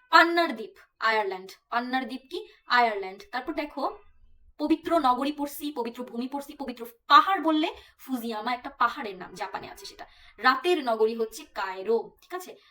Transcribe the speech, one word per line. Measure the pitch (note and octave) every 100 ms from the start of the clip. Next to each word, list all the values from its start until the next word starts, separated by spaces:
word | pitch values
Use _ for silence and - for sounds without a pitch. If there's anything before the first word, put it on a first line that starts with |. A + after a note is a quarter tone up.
| -
পান্নার | E4 E4+ E4+ E4 A3+
দ্বীপ, | G#3 - - -
আয়ারল্যান্ড, | A3 A3 G3 F#3+ F#3+ - -
পান্নার | A#3 B3 B3+ A#3
দ্বীপ | B3+ -
কি? | F4 G#4+ _ -
আয়ারল্যান্ড। | B3 A#3 G3+ F#3+ G3+ -
তারপর | B3 C4
দেখো | D#4 D4+ C#4 F4 G#4+ - _ - - - -
পবিত্র | D4+ D#4 D#4+ E4
নগরী | C4 B3 C#4
পড়ছি, | D4 C#4+ - D4 B3
পবিত্র | A#3 A#3+
ভূমি | A#3 A#3 B3+
পড়ছি, | C#4+ C#4+ -
পবিত্র | B3 A#3 A#3 - -
পাহাড় | C#4+ F#4+ F#4+
বললে | D#4+ D#4 E4+ - - _
ফুজিয়ামা | - B3 A3+ G#3+ A3+
একটা | A#3+ C4+
পাহাড়ের | - A#3+ D4 A3 F3+
নাম, | F3
জাপানে | F#3 F#3+ - -
আছে | - -
সেটা। | - - - - -
রাতের | B3 C4 F4 E4+
নগরী | B3+ A3+ A3 A#3
হচ্ছে | A3 - D4+ -
কায়রো, | F#3+ F#3+ G3 A3+ G3 _
ঠিক | - F4+
আছে? | - - _